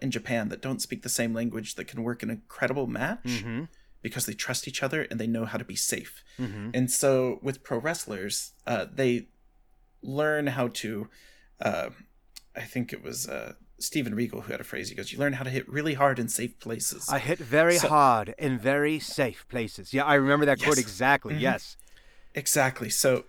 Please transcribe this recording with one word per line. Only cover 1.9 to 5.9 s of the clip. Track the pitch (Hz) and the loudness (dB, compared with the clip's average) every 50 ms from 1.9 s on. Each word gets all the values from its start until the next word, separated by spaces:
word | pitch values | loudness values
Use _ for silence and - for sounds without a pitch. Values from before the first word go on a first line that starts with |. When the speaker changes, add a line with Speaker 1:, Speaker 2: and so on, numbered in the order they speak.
| - 117 113 | -8 -6 -4
Speaker 1:
work | 120 120 - - | -4 -4 -4 -6
an | 110 | -6
incredible | 117 107 - - - - - 233 - 143 135 | -6 -8 -10 -14 -4 -2 0 0 0 0 -2
match | 127 117 107 123 156 214 240 - | -2 -2 -2 -2 -4 -4 -4 -4
Speaker 2:
Mm-hmm. | 123 123 113 101 120 113 123 160 165 _ - - - - - | -4 -4 -4 -4 -6 -6 -6 -8 -10 _ -20 -20 -20 -16 -12
Speaker 1:
because | - 120 - 131 120 | -10 -8 -6 -6 -6
they | - 104 | -6 -6
trust | - - - 127 - - | -6 -4 -4 -4 -4 -6
each | 127 120 - 139 | -8 -6 -4 -2
other | 131 143 156 - - | -2 0 -2 -2 -2
and | 127 113 | -4 -4
they | 110 | -2
know | 113 113 113 113 | 0 0 -2 -2
how | 110 - | -4 -4
to | 107 101 | -6 -6
be | - 98 | -6 -6
safe. | - - - | -4 -2 -2